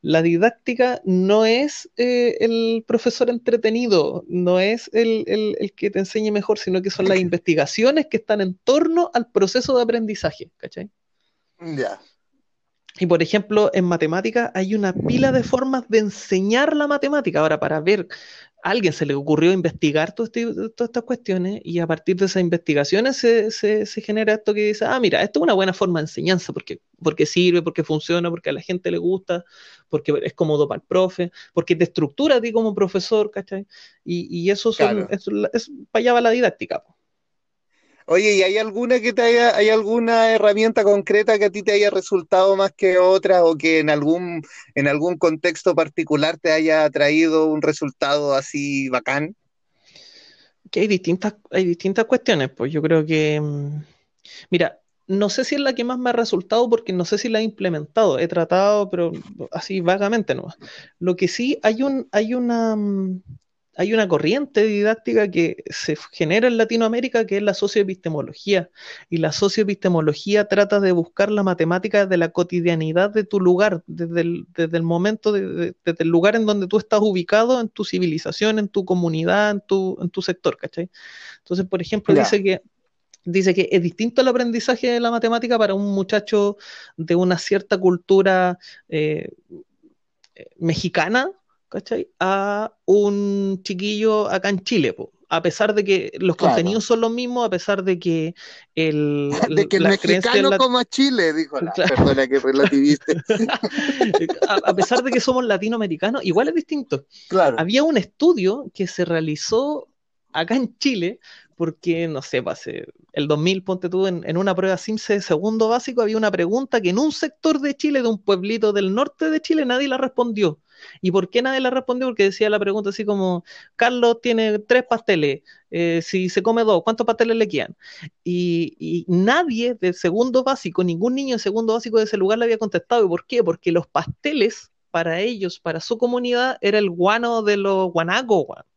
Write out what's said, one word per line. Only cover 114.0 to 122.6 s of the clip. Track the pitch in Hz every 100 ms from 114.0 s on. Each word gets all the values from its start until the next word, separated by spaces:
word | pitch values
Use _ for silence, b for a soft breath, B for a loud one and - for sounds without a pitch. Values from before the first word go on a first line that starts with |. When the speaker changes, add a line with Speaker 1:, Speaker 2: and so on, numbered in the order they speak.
| 190
Speaker 1:
en, | 175 -
en | 165
una | 196 185
prueba | 190 185
simse | - 214 -
de | 202
segundo | 180 156 202 220 220
básico, | 240 233 247
había | 214 220
una | 214
pregunta | 185 175 226 269 240
que | 185
en | 190
un | 302
sector | - 311 _ 311 294
de | 285 277
Chile, | 302 285
de | 233
un | 214
pueblito | - 190 196 226 214
del | 202 190
norte | 202 277 _ 320
de | 311
Chile, | 311 311 262
nadie | 247 277
la | 262
respondió. | 254 247 240 214 190 151 B B B B
¿Y | 185
por | 185 180
qué | 240
nadie | 254 262
la | 254
respondió? | 254 254 247 254
Porque | 226
decía | 196 190 214
la |
pregunta | 208